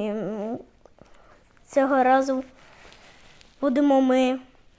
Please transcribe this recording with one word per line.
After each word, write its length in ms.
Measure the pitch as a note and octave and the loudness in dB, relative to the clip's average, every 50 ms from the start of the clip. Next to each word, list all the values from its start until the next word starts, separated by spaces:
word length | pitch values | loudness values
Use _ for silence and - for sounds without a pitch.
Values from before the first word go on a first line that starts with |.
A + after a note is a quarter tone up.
| G#3 G#3+ | -4 -6
м, 500 | G#3 A3 G3 F3+ A3 G#3+ G3+ A3 A#3+ - - - _ _ - _ _ _ - - - - - _ - _ _ _ _ _ _ | -6 -6 -6 -8 -8 -8 -8 -8 -10 -12 -14 -18 _ _ -20 _ _ _ -20 -20 -20 -20 -20 _ -20 _ _ _ _ _ _
цього 360 | - - C#4+ C4 C4+ C#4+ C4 B3+ | -4 -2 0 0 2 2 2 2
разу 400 | B3+ C4 C4+ C4 C4+ C4+ B3+ C#4 - - - - - - - - - - - - - - - - - - - - - _ _ | 4 2 2 2 -2 -4 -6 -8 -10 -18 -20 -20 -20 -20 -20 -20 -20 -20 -20 -20 -20 -20 -20 -20 -20 -20 -20 -20 -20 _ _
будемо 400 | C#4 C#4+ B3 C#4+ C#4+ C#4+ C4+ C4+ | -4 -2 0 2 2 4 4 4
ми 380 | C4+ B3+ B3+ B3+ C4 B3+ C4 C4 - - _ - _ _ _ | 4 2 2 2 2 0 -2 -4 -8 -16 _ -20 _ _ _